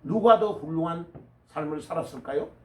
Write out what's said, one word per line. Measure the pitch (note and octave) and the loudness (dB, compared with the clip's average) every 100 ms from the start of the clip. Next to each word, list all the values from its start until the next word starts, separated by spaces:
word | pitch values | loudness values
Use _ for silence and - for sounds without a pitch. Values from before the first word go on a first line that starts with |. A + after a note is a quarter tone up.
누가 | C#3+ G#3+ A3 A3 | -2 2 6 6
더 | C#3+ | 6
훌륭한 | C#3+ D3 D#3+ E3+ E3+ E3+ - - _ _ | -4 -4 -2 -2 -4 -10 -16 -20 _ _
삶을 | D3+ D3+ D3+ | -8 -6 -6
살았을까요? | - C3+ B2 C3 B2+ C#3+ D3 - | -6 -6 -6 -10 -4 -2 -4 -12